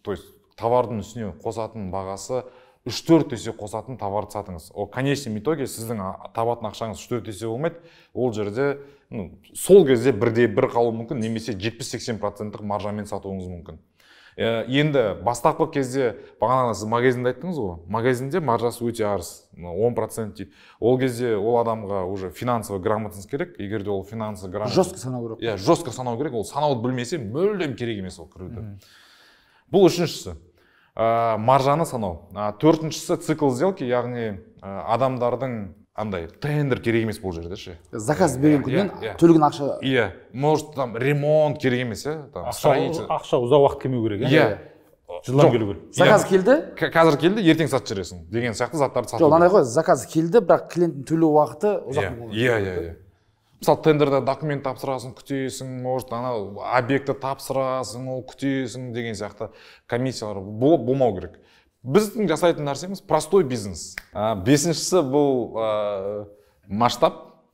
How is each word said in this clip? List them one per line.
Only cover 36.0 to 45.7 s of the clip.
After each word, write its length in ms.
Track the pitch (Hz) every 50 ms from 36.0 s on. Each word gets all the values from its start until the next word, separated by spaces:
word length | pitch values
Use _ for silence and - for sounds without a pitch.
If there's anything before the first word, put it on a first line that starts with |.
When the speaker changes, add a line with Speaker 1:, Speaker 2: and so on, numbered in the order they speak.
| 107 107 95 87 82
Speaker 1:
тендер 520 | 82 - _ - 147 147 151 147 139 123 - -
керек 200 | 117 110 113 113
емес 160 | 110 104 -
бұл 140 | - 95 85
жерде 200 | 82 82 85 95
ше. 220 | 101 - 95 87 - _ _
Speaker 2:
Заказ 460 | - 120 104 117 151 147 190 156 127
Speaker 1:
Иә, 40 | 127
Speaker 2:
берген 200 | 139 156 151 139
Speaker 1:
иә, 20 | 120
Speaker 2:
күннен 260 | - - 185 202 180 - -
Speaker 1:
иә. 160 | 113 107 98
Speaker 2:
төлеген 260 | - 165 170 165 160 151
ақша. 320 | 143 - - 147 131 104 -
Speaker 1:
Иә, 300 | - 135 131 123 110 95 - - - _ -
может, 400 | 123 139 151 156 143 151 - -
там 200 | 139 135 120 104
ремонт 600 | 117 123 139 147 147 143 147 151 156 151 151 139 107
керек 220 | - 131 123 123
емес, 240 | 127 120 104 - -
иә, 240 | 139 156 160 143 123
там 140 | - 92 87
Speaker 3:
Ақша, 140 | - 117 -
Speaker 1:
строитель. 460 | - 151 135 135 - - 165 123 107 -
Speaker 3:
ақша 300 | 160 - - - - 139 120
ұзақ 200 | 120 143 143 139
уақыт 180 | 135 - -
келмеу 220 | - 131 131 120 113
керек, 140 | 110 104 98
иә? 80 | 127 -
Speaker 1:
Иә. 280 | 143 160 143 113 101 95 - - - _ _ _ _ _ _ - 90 87 -
Speaker 3:
Жылдам 200 | - 127 139 151
Speaker 1:
Жоқ. 40 | 156
Speaker 3:
келу 160 | 120 117 110 101